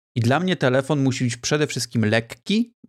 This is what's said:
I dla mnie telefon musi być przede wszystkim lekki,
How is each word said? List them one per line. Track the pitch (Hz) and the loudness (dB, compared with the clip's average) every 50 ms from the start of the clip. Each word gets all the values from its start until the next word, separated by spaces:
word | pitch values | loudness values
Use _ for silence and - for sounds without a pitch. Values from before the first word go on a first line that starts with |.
| _ _ _ | _ _ _
I | 127 | -2
dla | 110 117 131 156 | 0 2 2 2
mnie | 180 185 175 | 2 0 -2
telefon | - - 127 127 135 131 - 156 143 135 | 0 0 2 2 0 0 0 0 2 2
musi | 131 120 - 131 | 0 0 0 -2
być | 120 117 | -2 -4
przede | - - - 147 151 147 | -4 -4 -2 0 0 0
wszystkim | 139 - 131 117 - - 120 110 | -2 -2 -6 -8 -4 -2 0 2
lekki, | 104 110 113 113 - - - _ - 196 220 240 - _ _ - | 2 2 0 -2 -4 -12 -18 _ -2 0 0 0 -2 _ _ -10